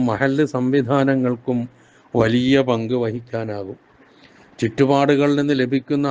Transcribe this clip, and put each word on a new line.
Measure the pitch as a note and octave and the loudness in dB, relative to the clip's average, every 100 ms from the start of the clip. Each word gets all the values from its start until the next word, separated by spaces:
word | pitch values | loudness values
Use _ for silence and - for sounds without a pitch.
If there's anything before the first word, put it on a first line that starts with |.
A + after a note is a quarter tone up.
| B2 | 0
മഹല്ല് | G#2 C3+ C#3 D3 | 0 0 0 0
സംവിധാനങ്ങൾക്കും | B2+ B2+ C#3 A#2+ C#3 C3+ C3+ B2+ B2 B2+ B2 B2 - _ _ _ | -2 0 0 0 0 2 0 0 -2 -4 -4 -6 -12 _ _ _
വലിയ | A#2+ A2 B2 B2+ C3+ | 0 2 2 2 2
പങ്ക് | B2+ A2+ A2+ B2+ | 2 -2 -2 -2
വഹിക്കാനാകും. | A#2 A#2 A#2 A2+ A2 G#2 F#2+ G#2 _ _ _ _ - - - - | -4 -6 -8 -8 -6 -8 -10 -14 _ _ _ _ -20 -20 -20 -6
ചുറ്റുപാടുകളിൽ | A2+ - C3+ C#3 C#3 C#3+ C#3+ C#3+ | -4 0 2 4 4 2 2 0
നിന്ന് | C#3+ C#3 | 0 0
ലഭിക്കുന്ന | B2+ C3+ C3 D3 C#3+ | 0 -2 -2 -2 -2